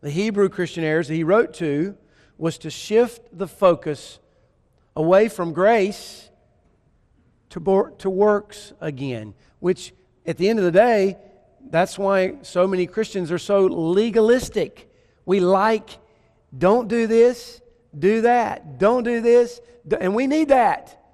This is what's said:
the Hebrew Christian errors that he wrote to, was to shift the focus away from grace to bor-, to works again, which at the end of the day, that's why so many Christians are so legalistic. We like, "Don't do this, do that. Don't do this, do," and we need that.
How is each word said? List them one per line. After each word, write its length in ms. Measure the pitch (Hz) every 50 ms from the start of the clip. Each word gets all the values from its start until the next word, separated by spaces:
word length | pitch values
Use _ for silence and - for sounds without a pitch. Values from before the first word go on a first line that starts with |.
the 100 | - 147
Hebrew 360 | 143 165 202 220 208 202 202 196
Christian 360 | - - 180 160 - 175 165
errors 240 | 156 156 160 170 127
that 80 | 156
he 80 | 165 165
wrote 320 | 156 190 220 233 - -
to, 420 | - 175 156 139 143 165 196 202 _ _ _ _ _ _ _ _ _
was 220 | 156 165 160 -
to 100 | - 160
shift 680 | 139 - - - 208 220 240 233 - - - _ -
the 120 | 165 196 175
focus 720 | - - 202 185 175 - - 160 147 135 - - - _ _ _ _ _ _ _ _ _ _ _ _ _ _ _ _
away 320 | - 156 165 185 196 214 226
from 260 | 214 - 180 170 156
grace 760 | 147 185 208 233 226 190 202 202 - - - - - - _ _ _ _ _ _ _ _ _ _ _ _ _ _ _ _ _ _ _ _ _ _ _ _ _
to 100 | - 175
bor-, 300 | 165 196 190 190 202 - - _
to 140 | - 196
works 640 | 190 185 202 214 208 208 208 _ - - - - - _
again, 540 | - 160 147 127 135 139 123 113 107 107 104 _ _ _ _ _
which 340 | - 175 185 - - - _ _ _ _ _ _ _
at 140 | - 165 -
the 100 | 170 196
end 120 | 226 220
of 60 | 190
the 60 | 175
day, 460 | 160 185 220 247 233 214 190 196 185 - - - _ _ _ _ _ _ - -
that's 300 | 156 160 180 190 - -
why 380 | 196 190 196 190 185 - - - -
so 240 | - - 180 180 190
many 180 | 196 185 180
Christians 460 | 165 - - 220 - - 202 180 151
are 80 | 170 175
so 260 | - - 202 196 196
legalistic. 1300 | 190 180 170 165 160 175 196 214 233 196 226 214 220 240 254 - - - 208 165 - - - - _ _ _ _ _ _ _ _
We 140 | - 180 202
like, 580 | 180 175 190 190 196 220 226 220 214 - - - _ _ _ _ _ _ _ _ _ _ -
"Don't 320 | 131 143 180 208 247 240 208
do 200 | 220 233 226 220
this, 540 | 226 226 233 247 247 240 - - - - _ _ _ _ _ _ _ 143
do 240 | 143 185 214 226
that. 560 | 220 240 240 247 226 - - - - 156 139 127
Don't 260 | 180 202 240 254 233
do 160 | 233 240 233
this, 400 | 226 233 233 240 240 233 - - - _ - - _ 156
do," 80 | - -
and 140 | - 180 196
we 140 | 226 262 269
need 220 | 285 311 320 285
that. 540 | 277 262 233 202 160 - - - - _ _ _